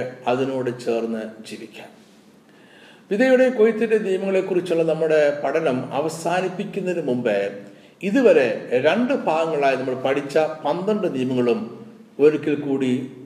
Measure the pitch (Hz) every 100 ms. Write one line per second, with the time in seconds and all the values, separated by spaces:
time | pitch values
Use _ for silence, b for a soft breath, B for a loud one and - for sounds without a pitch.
0 | 123 - 123 127 135 131 123 117 - 117
1 | 113 113 110 - - 107 110 - - -
2 | - - _ _ _ B B B B B
3 | B 196 262 254 262 247 226 220 233 214
4 | 190 190 196 190 185 180 175 165 160 156
5 | 160 156 147 143 139 151 156 127 123 135
6 | 160 160 170 180 185 185 196 202 180 175
7 | 143 123 113 101 101 - - B B B
8 | 190 240 233 160 123 101 - 123 147 202
9 | 247 269 185 160 165 151 139 131 131 127
10 | 131 143 139 160 156 - 147 170 185 208
11 | 180 131 127 127 120 107 110 - - -
12 | - - 151 151 156 143 139 135 131 127
13 | - -